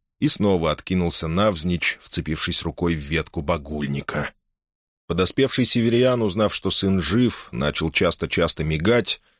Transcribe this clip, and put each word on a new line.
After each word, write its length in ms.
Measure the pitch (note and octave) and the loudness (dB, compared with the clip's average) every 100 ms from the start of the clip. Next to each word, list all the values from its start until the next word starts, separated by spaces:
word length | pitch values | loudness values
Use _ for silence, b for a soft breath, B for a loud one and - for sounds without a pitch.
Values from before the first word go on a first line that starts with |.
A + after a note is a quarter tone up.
| _ _ | _ _
и 100 | D3+ | -2
снова 420 | - G2+ F#2 D#2+ | 2 2 2 2
откинулся 580 | D2+ - F#2 F2 - D#2+ | -2 -2 0 0 -2 -2
навзничь, 720 | E2+ G#2+ F2 E2+ F2 - - | 2 2 0 -2 -2 -2 -6
вцепившись 640 | - - D#2 D#2 - E2+ | -6 -6 -4 -4 -2 -2
рукой 320 | E2+ - F2 | -4 -2 -2
в 60 | E2 | -2
ветку 420 | C#2+ D#2+ D#2 - | -2 -4 -2 -6
багульника. 880 | D2 E2+ C#2 D2+ C#2+ C#2 - D2+ C#2 - _ _ _ _ _ _ - | -2 -4 -4 -6 -4 -4 -4 -6 -6 -10 _ _ _ _ _ _ -6
Подоспевший 580 | E2+ F#2 - C3 - A#2+ | 0 0 2 2 2 2
северян, 560 | B2 A2+ A#2 B2+ B2 | 2 4 4 4 2
узнав, 320 | G#2+ F2+ G#2 | 0 0 0
что 160 | - F#2+ | 0 -2
сын 320 | - G2 F#2+ | 0 2 2
жив, 460 | D2+ A2 A#2+ - - | 2 2 2 0 -8
начал 380 | A#1 D2 - D#2+ | -4 -2 0 -2
часто-часто 720 | - F2 - E2 - E2+ - | 2 0 0 -2 0 0 0
мигать, 560 | D#2 D#2 F2+ A#2+ G2+ - _ _ | -2 0 2 2 2 -4 _ _